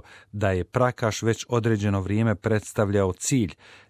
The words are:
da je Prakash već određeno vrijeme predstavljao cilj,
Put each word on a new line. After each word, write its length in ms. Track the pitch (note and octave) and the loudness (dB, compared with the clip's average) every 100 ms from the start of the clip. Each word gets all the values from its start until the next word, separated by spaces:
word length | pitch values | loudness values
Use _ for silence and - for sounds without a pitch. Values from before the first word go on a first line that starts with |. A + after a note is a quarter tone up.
| - - _ | -4 -20 _
da 180 | G#2 G2+ | -2 0
je 140 | F#2 | 0
Prakash 580 | F2 B2 B2 - A2+ - | -2 0 0 2 -2 0
već 240 | A2 A2 - | -2 -2 -2
određeno 520 | A#2+ A2+ G#2+ G#2 G2 | -2 2 2 2 0
vrijeme 340 | F#2+ G#2 A2+ | 0 0 0
predstavljao 760 | G2 G#2+ G#2+ - - G2+ G2+ F#2+ | 0 0 -2 -2 -2 2 2 2
cilj, 420 | - - C3+ F#2 - - - | -2 -2 0 0 -6 -20 -20